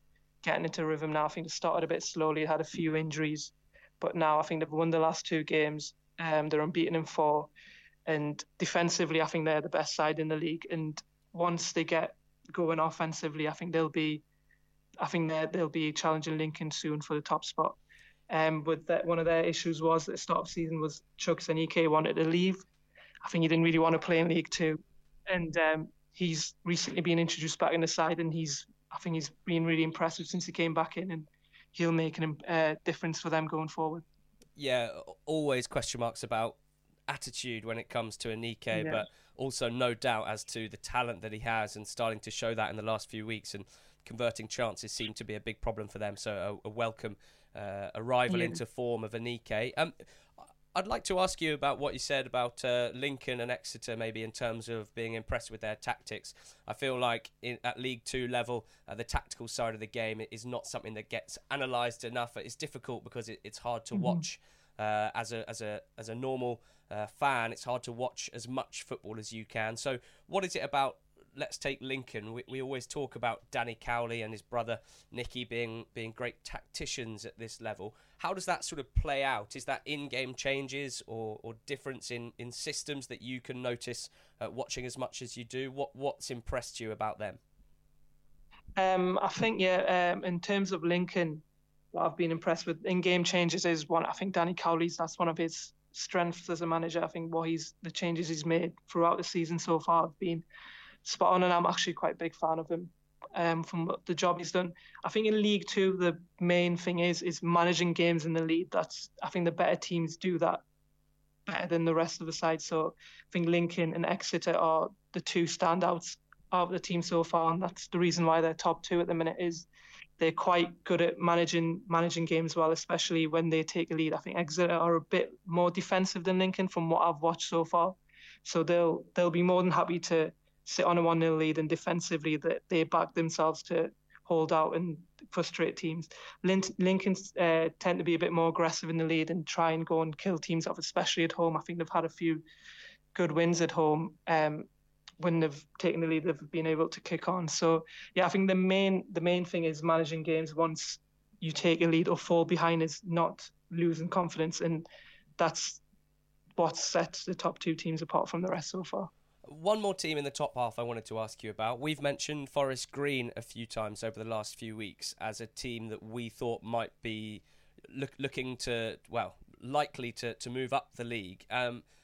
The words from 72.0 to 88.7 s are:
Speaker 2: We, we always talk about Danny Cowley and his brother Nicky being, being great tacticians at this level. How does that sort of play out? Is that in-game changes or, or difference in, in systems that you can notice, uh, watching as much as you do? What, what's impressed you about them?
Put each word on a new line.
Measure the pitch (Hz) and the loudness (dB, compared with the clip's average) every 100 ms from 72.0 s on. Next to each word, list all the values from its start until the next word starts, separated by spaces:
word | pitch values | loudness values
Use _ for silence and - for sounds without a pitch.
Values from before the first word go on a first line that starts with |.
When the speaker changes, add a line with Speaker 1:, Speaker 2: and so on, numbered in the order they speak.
| 123 113 107 | -6 -10 -8
Speaker 2:
We, | 120 - | -10 -8
we | 131 | -8
always | 131 131 - | -6 -6 -6
talk | 147 131 117 | -6 -6 -2
about | 117 107 - | -2 -2 -6
Danny | 127 117 110 | -4 -4 -4
Cowley | - 120 117 117 | -2 -2 -2 -4
and | 107 | -6
his | 110 | -8
brother | - 120 117 110 - - _ | -6 -4 -2 -4 -6 -20 _
Nicky | 123 117 123 120 | -10 -8 -8 -6
being, | 117 117 113 - | -4 -4 -6 -10
being | 120 113 | -10 -10
great | 110 120 - | -8 -8 -8
tacticians | - - - - 147 - 113 104 | -12 -12 -12 -10 -8 -6 -8 -8
at | 110 - | -12 -12
this | 113 - | -14 -8
level. | 110 101 104 - _ _ | -8 -8 -10 -14 _ _
How | 170 | -6
does | 190 185 | -4 -2
that | 170 - | -4 -4
sort | 151 | -8
of | 127 | -2
play | - 151 139 | 0 2 2
out? | 135 113 104 135 | 2 0 -4 -10
Is | - | -6
that | - 139 | -6 -4
in-game | 147 143 123 127 123 | -8 -4 -4 -4 -4
changes | 139 135 135 139 139 - - | -2 -2 -2 -6 -6 -8 -10
or, | 113 110 107 | -8 -8 -8
or | 113 113 - | -12 -14 -10
difference | 135 135 127 - | -8 -8 -10 -8
in, | 120 117 - | -8 -8 -12
in | 120 | -12
systems | - - 139 - 143 127 | -8 -8 -6 -6 -8 -8
that | 123 | -12
you | 123 127 | -8 -10
can | - 123 | -8 -8
notice, | 127 120 - 117 - - _ _ | -6 -6 -6 -10 -12 -16 _ _
uh, | 104 | -8
watching | 117 - 131 127 | -6 -6 -6 -8
as | 131 | -6
much | 127 - | -8 -8
as | 123 120 | -12 -12
you | 117 | -8
do? | 131 135 | -6 -6
What, | 135 139 131 | -6 -8 -4
what's | 139 - - | -4 -4 -8
impressed | 123 - 127 - - | -8 -4 -6 -6 -8
you | 110 | -8
about | 107 110 - | -4 -6 -4
them? | 104 - _ _ - - _ _ - _ _ - - - - | -8 -10 _ _ -20 -20 _ _ -20 _ _ -20 -20 -20 -6